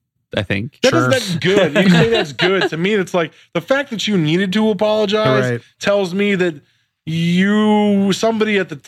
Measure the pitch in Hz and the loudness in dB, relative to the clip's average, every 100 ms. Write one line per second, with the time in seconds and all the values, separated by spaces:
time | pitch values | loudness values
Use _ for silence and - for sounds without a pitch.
0 | _ _ _ - 101 101 123 - 254 - | _ _ _ -6 -4 -4 -6 -2 0 2
1 | 127 262 208 165 175 202 175 202 190 175 | 2 0 -2 -4 0 2 2 2 4 4
2 | 226 226 147 135 220 190 180 160 185 214 | 4 0 -2 -2 -2 0 -2 -2 -2 -2
3 | 175 185 160 - _ 175 - 269 277 202 | 0 -2 -2 -6 _ -6 -2 -2 -4 -6
4 | 208 196 151 170 196 208 220 202 214 214 | -2 0 2 0 0 0 0 0 0 0
5 | 208 214 220 214 202 120 - - - 202 | 0 0 0 0 0 -4 -10 -6 -2 0
6 | 190 185 202 196 180 143 - _ _ _ | -2 -2 0 0 -2 -4 -14 _ _ _
7 | - 165 170 175 196 208 214 214 208 202 | -8 -4 0 2 2 2 2 2 2 2
8 | 196 175 220 220 214 202 185 143 | 0 0 0 0 0 -2 -4 -10